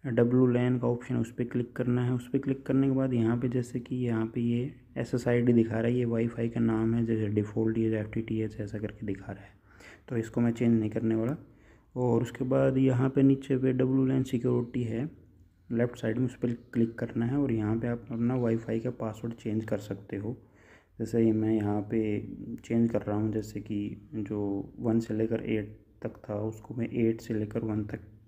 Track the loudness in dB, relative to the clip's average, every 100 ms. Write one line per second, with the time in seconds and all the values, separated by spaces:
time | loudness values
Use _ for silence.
0 | 0 4 4 6 6 4 2 2 0 -2
1 | -2 -2 -2 -4 -4 -2 -4 -2 0 2
2 | 2 -2 -2 -2 -2 -4 0 2 4 2
3 | 0 2 2 2 0 -2 -2 -6 -6 -4
4 | -2 0 -2 -2 0 0 -2 -8 -14 -8
5 | -2 -2 2 4 6 6 6 2 2 2
6 | 0 0 0 -2 -4 2 2 2 2 2
7 | 0 0 2 0 0 0 0 2 0 0
8 | -2 -6 -4 -2 -4 -6 -8 -6 -8 -8
9 | -8 -8 -8 -14 -14 -20 _ -20 -20 -20
10 | -6 -4 -2 2 2 2 4 4 2 0
11 | 0 0 0 -4 -10 -20 -20 -20 _ -2
12 | 2 2 0 -4 0 2 4 4 4 4
13 | 2 6 6 4 2 0 2 2 2 4
14 | 2 2 0 0 2 0 0 -4 -2 -2
15 | -4 -8 -20 -20 -20 _ _ 0 0 -2
16 | -4 0 -2 0 -4 -4 -4 0 0 0
17 | -6 -2 -2 0 0 0 0 0 -2 -4
18 | -6 -2 0 0 0 0 -2 -4 -4 -6
19 | -8 -6 -10 -8 -4 -4 -2 -6 -6 -12
20 | -8 -8 -8 -10 -14 _ -20 -20 _ -10
21 | -2 2 4 4 2 2 2 -2 -2 -2
22 | 0 -2 -4 -12 -12 -12 -2 2 2 0
23 | -2 -2 0 -2 -4 -10 -4 -4 -4 -8
24 | -10 -8 -6 -4 -2 -4 -6 -4 2 2
25 | 2 -2 0 -2 0 -2 -2 -12 _ _
26 | -12 -12 -8 -4 -4 -8 -12 -6 -4 2
27 | 2 2 -4 -4 -2 -4 -2 -4 -4 -8
28 | -12 -20